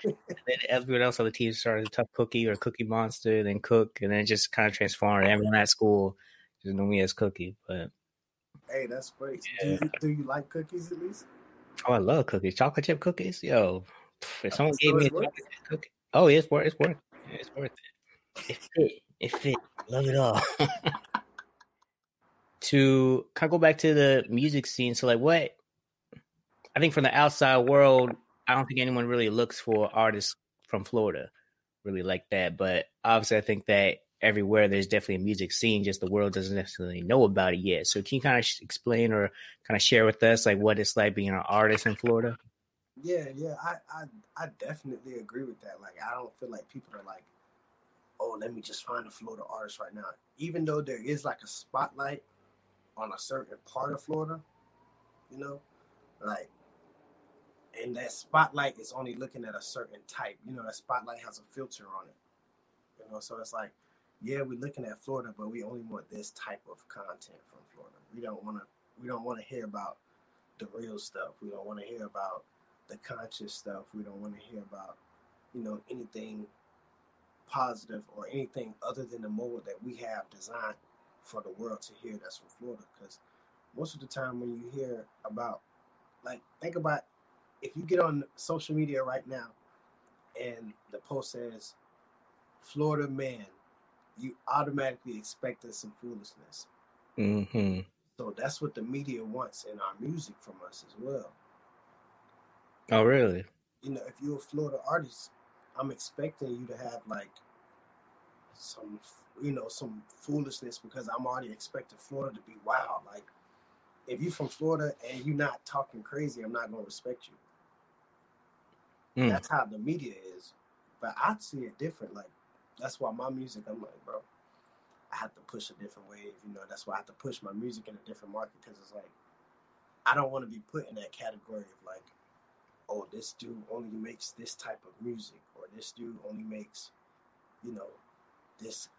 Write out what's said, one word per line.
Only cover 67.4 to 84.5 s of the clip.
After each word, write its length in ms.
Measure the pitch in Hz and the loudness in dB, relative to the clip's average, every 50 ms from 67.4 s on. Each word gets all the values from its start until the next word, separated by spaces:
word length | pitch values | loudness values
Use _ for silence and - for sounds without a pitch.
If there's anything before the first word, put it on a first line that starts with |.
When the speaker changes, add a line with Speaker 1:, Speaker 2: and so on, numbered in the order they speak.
| _ | _
Speaker 1:
from 140 | _ _ - _ _ _ | _ _ -20 _ _ _
Florida. 240 | - - - _ _ _ _ 107 | -20 -20 -20 _ _ _ _ -16
We 80 | 117 | -14
don't 220 | 117 113 107 - 104 | -12 -12 -12 -12 -12
wanna, 200 | 107 107 104 101 _ _ _ _ _ _ _ | -12 -12 -12 -14 _ _ _ _ _ _ _
we 80 | 123 123 | -12 -10
don't 160 | 127 117 117 | -10 -8 -8
wanna 200 | 123 120 113 107 | -8 -10 -10 -10
hear 220 | - 135 123 113 | -12 -12 -10 -10
about 340 | 107 101 104 98 87 - - _ _ _ _ _ _ _ _ _ _ _ _ | -10 -10 -10 -10 -12 -14 -16 _ _ _ _ _ _ _ _ _ _ _ _
the 80 | 110 101 | -18 -16
real 320 | - 113 117 110 107 104 | -14 -14 -14 -12 -12 -12
stuff. 360 | - - - - 95 - - _ | -14 -14 -12 -10 -12 -12 -12 _
We 80 | 113 104 | -14 -14
don't 140 | 98 92 95 104 | -12 -12 -12 -12
wanna 160 | 107 104 101 | -12 -12 -14
hear 220 | 107 120 117 107 | -14 -14 -14 -14
about 400 | 98 - 101 98 95 92 92 - _ _ _ _ _ _ _ _ _ | -12 -10 -8 -8 -8 -8 -10 -14 _ _ _ _ _ _ _ _ _
the 100 | - 107 | -20 -20
conscious 560 | _ - 127 113 113 110 - - 107 104 - | _ -16 -14 -14 -14 -16 -14 -14 -14 -14 -14
stuff. 400 | - - 107 101 95 98 - - | -14 -12 -12 -14 -14 -14 -14 -14
We 80 | 107 104 | -14 -14
don't 180 | 104 98 101 | -14 -14 -14
wanna 160 | 104 107 104 101 | -14 -14 -14 -16
hear 240 | - - 120 104 101 | -18 -18 -18 -18 -16
about, 340 | 95 101 98 95 95 - _ _ _ _ _ _ _ _ _ _ _ _ | -16 -18 -18 -16 -18 -20 _ _ _ _ _ _ _ _ _ _ _ _
you 100 | 127 113 | -12 -10
know, 180 | 107 107 107 - _ | -8 -10 -10 -12 _
anything 580 | - 127 117 107 - 110 110 110 107 107 104 - _ _ _ _ _ _ _ _ _ _ _ _ _ _ _ _ _ _ _ _ | -14 -14 -14 -14 -14 -14 -14 -12 -12 -14 -14 -16 _ _ _ _ _ _ _ _ _ _ _ _ _ _ _ _ _ _ _ _
positive 560 | - 135 131 123 117 107 - - 110 107 104 - - | -4 -2 -2 -2 -4 -8 -12 -14 -14 -14 -14 -14 -16
or 120 | 104 107 - | -16 -14 -10
anything 460 | - 139 131 - - 135 120 110 107 _ | -8 -8 -8 -8 -10 -12 -12 -12 -14 _
other 240 | - 117 127 135 127 | -10 -10 -8 -8 -12
than 160 | 113 120 117 | -12 -12 -14
the 80 | 110 107 | -10 -8
mold 360 | 104 107 120 123 120 117 - | -8 -6 -6 -8 -10 -10 -12
that 160 | 101 98 - 107 | -14 -16 -14 -14
we 120 | 123 120 | -14 -14
have 340 | 110 117 113 110 104 98 - | -12 -12 -10 -10 -10 -12 -14
designed 480 | - 101 - - 117 117 113 107 107 - _ _ _ _ _ _ _ _ | -18 -20 -18 -14 -12 -10 -10 -10 -12 -14 _ _ _ _ _ _ _ _
for 200 | _ - - 110 | _ -14 -14 -14
the 80 | 98 98 | -12 -12
world 300 | 92 98 113 113 107 104 | -14 -12 -10 -10 -10 -12
to 120 | - - 104 | -14 -18 -20
hear 240 | _ - 117 107 104 | _ -16 -14 -14 -14
that's 200 | 92 92 - - | -14 -16 -18 -18
from 120 | - _ | -20 _
Florida. 340 | _ _ 120 123 117 107 101 _ _ _ | _ _ -14 -14 -14 -14 -18 _ _ _
'Cause 220 | 101 95 - - _ _ _ _ _ _ _ _ _ _ _ | -20 -20 -20 -20 _ _ _ _ _ _ _ _ _ _ _
most 200 | 120 160 156 - | -10 -10 -10 -10
of 60 | 151 | -16
the 60 | 139 127 | -18 -14
time 320 | - 139 131 127 123 123 | -10 -8 -8 -8 -8 -8
when 160 | 123 120 | -8 -8